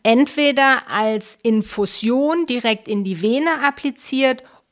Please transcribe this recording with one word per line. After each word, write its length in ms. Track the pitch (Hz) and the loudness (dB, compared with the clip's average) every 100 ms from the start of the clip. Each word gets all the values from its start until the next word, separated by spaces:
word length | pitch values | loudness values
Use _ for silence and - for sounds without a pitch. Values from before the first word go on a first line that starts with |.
entweder 840 | 226 233 285 - 285 269 269 262 - | 2 4 2 2 2 4 4 2 0
als 500 | 196 220 214 - - | -2 -2 -2 -6 -4
Infusion 1040 | 233 220 - - 196 - 220 254 294 339 320 | 0 0 0 -4 -4 -2 0 2 2 0 -2
direkt 400 | 247 226 220 - | -2 0 -2 -2
in 160 | 208 | -4
die 180 | 190 170 | -4 -2
Vene 440 | 208 262 330 311 277 | 0 0 0 0 -2
appliziert 760 | 277 285 - - 269 262 254 - _ _ | -2 -6 -8 -6 0 0 0 -8 _ _